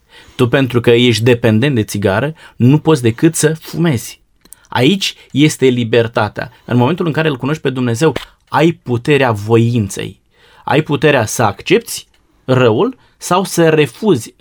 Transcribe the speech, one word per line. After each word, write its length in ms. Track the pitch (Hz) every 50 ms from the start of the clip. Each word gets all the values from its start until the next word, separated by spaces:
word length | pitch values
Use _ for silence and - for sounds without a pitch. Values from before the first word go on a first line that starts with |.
| _ _ - - - - _
Tu, 120 | - 123
pentru 320 | 120 151 139 135 120 117 117
că 120 | - 123
ești 320 | 117 123 123 123 110 104 117
dependent 520 | 127 123 120 - 113 107 110 131 151 135
de 80 | 110 104
țigară, 500 | - - 104 101 98 95 110 135 156 156 - - - _
nu 220 | - 117 127 147
poți 240 | 151 - 160 156 127
decât 340 | 120 113 113 - 156 165 160
să 200 | - 156 151 160 160
fumezi." 600 | - - - 156 170 165 127 107 - - - - _ _ _ _ _ _ - - _ _
Aici 460 | - 113 127 160 202 196 - - - - - _
este 340 | - 131 151 151 - - 131
libertatea. 840 | 131 127 123 117 110 123 117 113 113 - 120 107 101 - 113 - - - _ _
În 120 | - 120
momentul 280 | 123 120 143 175 - 180
în 60 | 160
care 160 | 131 156 160
îl 100 | 156 139
cunoști 240 | 117 131 139 156 160
pe 80 | - 139
Dumnezeu, 440 | 127 131 123 120 113 117 160 156 123 - - - _ _ _
ai 240 | _ 117 139 160 170
puterea 600 | 165 - _ 127 120 113 - 151 147 135 135 120
voinței. 880 | 110 101 104 110 117 117 117 117 123 117 101 95 - - - - - _ _ _ _ _ _ _ _ _ _
Ai 160 | - 120 151
puterea 440 | 151 - 147 123 156 151 139 123 107
să 180 | - - - 117
accepti 640 | 101 - - - - 175 233 - - - - - _ _ _ _ _ _ _ _
răul 520 | 131 127 123 127 113 107 139 208 262 - - _ _ _
sau 260 | _ - - 175 196 185
să 260 | - - 170 165 160
refuzi 640 | 156 156 147 - - - 220 208 156 113 - - - _